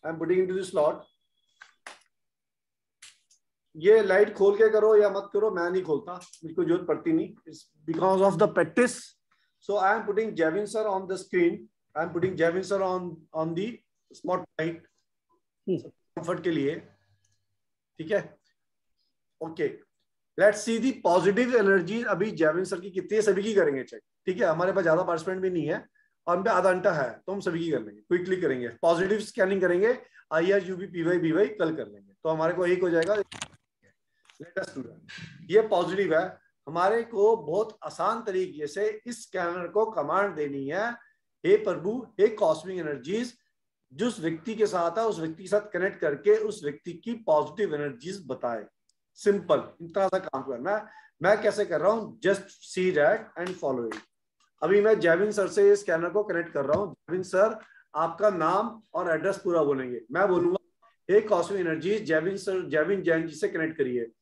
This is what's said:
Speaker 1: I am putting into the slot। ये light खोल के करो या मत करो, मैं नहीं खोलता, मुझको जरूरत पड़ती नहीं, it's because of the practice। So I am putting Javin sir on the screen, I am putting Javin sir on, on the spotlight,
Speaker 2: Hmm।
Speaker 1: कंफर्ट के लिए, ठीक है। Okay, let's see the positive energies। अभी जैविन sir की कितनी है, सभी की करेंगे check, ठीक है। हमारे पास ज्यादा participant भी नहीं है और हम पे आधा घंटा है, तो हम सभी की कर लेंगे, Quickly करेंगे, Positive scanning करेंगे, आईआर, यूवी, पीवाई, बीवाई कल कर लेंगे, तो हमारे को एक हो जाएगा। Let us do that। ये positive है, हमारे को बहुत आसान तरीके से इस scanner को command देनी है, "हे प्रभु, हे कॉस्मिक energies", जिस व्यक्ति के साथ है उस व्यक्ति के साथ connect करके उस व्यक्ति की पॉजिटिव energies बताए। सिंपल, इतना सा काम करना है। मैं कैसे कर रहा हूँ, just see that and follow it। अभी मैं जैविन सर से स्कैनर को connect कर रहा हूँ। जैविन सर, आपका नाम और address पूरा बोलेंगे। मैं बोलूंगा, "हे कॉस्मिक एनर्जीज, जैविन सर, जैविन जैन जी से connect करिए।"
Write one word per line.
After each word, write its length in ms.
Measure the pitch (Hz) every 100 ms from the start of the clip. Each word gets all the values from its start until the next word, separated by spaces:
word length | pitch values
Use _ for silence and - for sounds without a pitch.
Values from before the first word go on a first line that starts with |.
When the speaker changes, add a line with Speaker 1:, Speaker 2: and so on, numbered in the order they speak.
| 156
Speaker 1:
I 60 |
am 80 | 160
putting 240 | 165 185 185
into 120 | 185
the 100 | 185
slot। 280 | 156 151 - - _ _ _ _ _ - _ - - _ _ _ _ _ _ _ _ _ _ - _ _ _ _ _ _ 160
ये 260 | 175 220
light 300 | 196 185 208
खोल 220 | - 196 202
के 140 | 220
करो 260 | 214 214 214
या 140 | 208
मत 200 | 196 -
करो, 180 | 202 214
मैं 180 | 185 170
नहीं 120 | 185
खोलता, 300 | 160 139 - 175 - -
मुझको 200 | 160 -
जरूरत 240 | 160 180 170
पड़ती 240 | 147 165
नहीं, 240 | 160 - -
it's 580 | - - - _ -
because 360 | 160 185 190 196
of 120 | 165
the 120 | 208 208
practice। 420 | 165 240 240 - - _ _ _ _ _ -
So 100 | 202
I 140 | 190 220
am 140 | 208
putting 220 | 190 220
Javin 360 | 160 160 170 208 220
sir 100 | 214
on 140 | 190 190
the 120 | 185
screen, 400 | - 180 175 202 - _ _ 147
I 80 | 170
am 80 | 165
putting 220 | 185 180
Javin 260 | 165 175
sir 160 | 180 196
on, 360 | 190 185 175 160 _ 156
on 160 | 160
the 200 | 165 214 233 _ _ _ -
spotlight, 600 | 170 180 165 - 160 165 _ _ _ _ _ _ _ _ -
Speaker 2:
Hmm। 80 | 165 -
Speaker 1:
कंफर्ट 560 | _ _ - 165 185
के 80 | 170
लिए, 240 | 156 139 160 - _ _ _ _ _ _ _ _ _ _ _
ठीक 140 | 165
है। 260 | 202 165 _ _ _ _ _ _ _ _ _ _ _
Okay, 480 | 160 160 147 - _ _ _ _ _ -
let's 220 | 202 208 -
see 100 | 226
the 120 | 247 - 180
positive 480 | 180 180 202 247 247
energies। 440 | 196 196 165 226 233
अभी 260 | 180 214
जैविन 340 | 165 156 165 190
sir 140 | 185
की 120 | 190
कितनी 240 | 180 - 214
है, 60 |
सभी 220 | 208 190
की 120 | 208 196
करेंगे 280 | 156 135
check, 180 | 135 110 _ _ -
ठीक 120 | 185
है। 100 | 190
हमारे 240 | 160 185
पास 120 | 190
ज्यादा 200 | 165 160
participant 380 | 180 170 165 185
भी 80 | 185
नहीं 180 | 175 151
है 200 | 202 - _ _ _ -
और 100 | 180
हम 60 |
पे 60 | 208
आधा 240 | 185 185
घंटा 180 | 180 196
है, 300 | 160 127 - -
तो 60 |
हम 80 | 196
सभी 200 | 185 165
की 120 | 170
कर 100 | 139
लेंगे, 200 | 104 104
Quickly 400 | _ 180 180 185
करेंगे, 280 | 165 127 120
Positive 500 | 110 170 170 190 214
scanning 420 | 214 - 190 196
करेंगे, 400 | 180 175 214 254 - - _
आईआर, 300 | 160 175 202
यूवी, 240 | 180 185 196
पीवाई, 300 | 175 165 175
बीवाई 300 | 160 156 208
कल 280 | - 160 156
कर 120 | 104
लेंगे, 260 | 104 - _
तो 60 | 160
हमारे 240 | 156 165
को 120 | 175 180
एक 160 | 185
हो 80 | 180
जाएगा। 260 | 165 165 208
Let 1500 | 196 - - - _ _ _ _ _ _ _ _ 165 190
us 60 | 185
do 80 | 139
that। 220 | - - - - - -
ये 260 | 151 196 214
positive 480 | 190 165 190 185 156
है, 240 | 185 - _ _ -
हमारे 360 | 170 185 226
को 340 | 233 202 208 220
बहुत 400 | 147 180 220 -
आसान 400 | 156 - 180 226
तरीके 440 | 214 185 185 143 147
से 340 | 196 214 214 240
इस 180 | 233
scanner 440 | - - 170 180 170
को 180 | 208 220
command 500 | 185 147 175 202 156
देनी 320 | 147 139 135
है, 240 | 175 226 233 _ _ _ _ 165
"हे 120 | 208
प्रभु, 500 | 208 160 170 240 220 -
हे 80 | 214
कॉस्मिक 520 | 214 175 156 185 185
energies", 580 | 156 139 127 208 240 - _ _ _ _ _
जिस 260 | 131 233 -
व्यक्ति 360 | 165 160 - 214
के 120 | 208
साथ 300 | 180 170 190
है 80 | 226
उस 140 | 170
व्यक्ति 240 | 160 160
के 60 | 185
साथ 220 | 208 208
connect 280 | 175 190 190
करके 380 | 160 143 202 214
उस 260 | 214 -
व्यक्ति 300 | 147 139 175
की 200 | 165 233
पॉजिटिव 600 | 226 - 151 - - 196 147
energies 480 | 147 123 151 196 143
बताए। 400 | 127 123 113 101 _ _ _ _
सिंपल, 600 | - 208 202 - 143 - _
इतना 260 | 165 202 190
सा 120 | 190
काम 240 | 185 131
करना 340 | 131 120 156 214
है। 80 | 214 - _ _
मैं 200 | 170 208
कैसे 240 | 214 202 185
कर 160 | 156
रहा 100 | 175
हूँ, 280 | 226 185 -
just 240 | 180 190
see 540 | - - - - 185 151
that 220 | 147 - - -
and 180 | 175 180
follow 280 | 151 127 117
it। 80 | - - _ _ _ _ _
अभी 180 | 151 202
मैं 180 | 208 208
जैविन 320 | 165 165 208
सर 160 | 208 185
से 280 | - 202 202
स्कैनर 340 | - 165 170
को 140 | 185
connect 300 | 208 170 165
कर 120 | 151 135
रहा 140 | 160
हूँ। 140 | 202
जैविन 300 | 135 - 180
सर, 360 | 185 190 220 226 - _ _ 147
आपका 340 | 165 - 214
नाम 540 | 180 160 185 226 - _
और 180 | 165 175
address 260 | 160 196 196
पूरा 260 | - 170
बोलेंगे। 380 | 147 135 127 120 -
मैं 160 | 151 196
बोलूंगा, 600 | 180 175 185 _ _ _ _ -
"हे 100 | 202
कॉस्मिक 400 | 220 180 170 196
एनर्जीज, 420 | 165 156 170 214
जैविन 340 | 151 160 170 196
सर, 320 | - 190 156
जैविन 340 | 151 156 196
जैन 240 | 170 160 165
जी 80 | 147
से 120 | -
connect 300 | 165 160 156
करिए।" 340 | 131 123 117 _